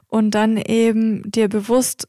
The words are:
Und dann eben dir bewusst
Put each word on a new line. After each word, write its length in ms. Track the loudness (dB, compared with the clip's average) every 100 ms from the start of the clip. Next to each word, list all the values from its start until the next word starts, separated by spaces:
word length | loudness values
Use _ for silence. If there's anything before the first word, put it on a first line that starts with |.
| _
Und 240 | 0 0
dann 260 | 2 2 0
eben 640 | 0 2 2 2 0 -2 -4
dir 200 | 0 0
bewusst 580 | 0 0 0 0 -6